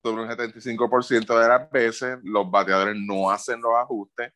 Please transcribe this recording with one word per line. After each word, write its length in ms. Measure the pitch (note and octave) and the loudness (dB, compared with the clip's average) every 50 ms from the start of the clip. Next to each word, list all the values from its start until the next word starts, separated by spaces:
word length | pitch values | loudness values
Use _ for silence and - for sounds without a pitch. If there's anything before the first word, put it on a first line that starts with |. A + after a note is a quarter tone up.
| _ | _
sobre 200 | A2+ A2 A2+ A2+ | -4 -6 -4 -6
un 80 | A2+ | -8
setenta 260 | A#2 A#2 A#2+ A2+ - | -8 -8 -8 -10 -10
y 40 | A2+ | -12
cinco 280 | - A2+ A#2 A2+ A#2+ A2+ | -10 -10 -2 -2 0 2
por 160 | B2 B2 B2 | 2 0 2
ciento 320 | - C3 A#2 A2 G#2 A#2 | 2 0 0 2 2 4
de 100 | A#2 A2+ | 4 6
las 220 | A#2 B2 B2+ B2 _ | 6 6 4 2 _
veces. 480 | - C3 A#2 A2+ A2+ - C3 B2+ B2+ B2+ A2 | 0 0 0 0 -2 -4 -8 -8 -8 -10 -10
Los 260 | F#2+ G#2+ G#2 G2 F#2 | -2 0 0 0 2
bateadores 460 | F#2 G2+ F#2+ F#2 F#2+ F#2+ G2 G#2 G#2 | 2 0 2 4 2 2 2 0 -2
no 320 | G#2 G2+ G2+ G2 F#2+ F#2+ F#2+ | -6 -6 -6 -4 -2 0 0
hacen 320 | G2 G#2 - - A#2+ A#2 | -2 -2 -4 -8 -8 -4
los 140 | A#2 A#2 A#2 | -2 0 0
ajustes 580 | A#2+ B2 B2+ B2+ G#2+ G2 _ _ - A#2+ B2+ _ | 0 0 -2 -6 -8 -8 _ _ -12 -12 -12 _